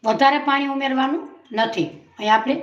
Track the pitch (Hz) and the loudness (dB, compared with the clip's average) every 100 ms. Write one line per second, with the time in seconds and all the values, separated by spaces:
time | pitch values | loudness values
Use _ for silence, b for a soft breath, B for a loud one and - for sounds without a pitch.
0 | 226 220 269 285 285 277 277 277 269 262 | 0 4 4 4 0 0 0 -4 -2 -2
1 | 269 311 - - _ 220 220 190 160 - | -2 -2 -8 -20 _ -2 -2 -2 -6 -6
2 | - - 208 214 254 311 | -20 -8 2 2 2 -4